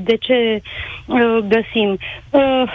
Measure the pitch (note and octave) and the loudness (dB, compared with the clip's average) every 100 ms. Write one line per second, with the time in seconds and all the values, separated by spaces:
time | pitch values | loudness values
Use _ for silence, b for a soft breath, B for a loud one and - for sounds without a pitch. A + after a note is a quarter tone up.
0 | F#3 A3+ - B3+ A#3 G#3+ - B B B | 0 -2 2 0 2 -2 -6 B B B
1 | - B3+ A#3 A3+ G3+ A3 A3 A3+ G#3 F#3+ | -2 2 2 2 2 0 0 0 0 -2
2 | B B B C#4+ C4+ C4 B3+ | B B B 2 4 2 0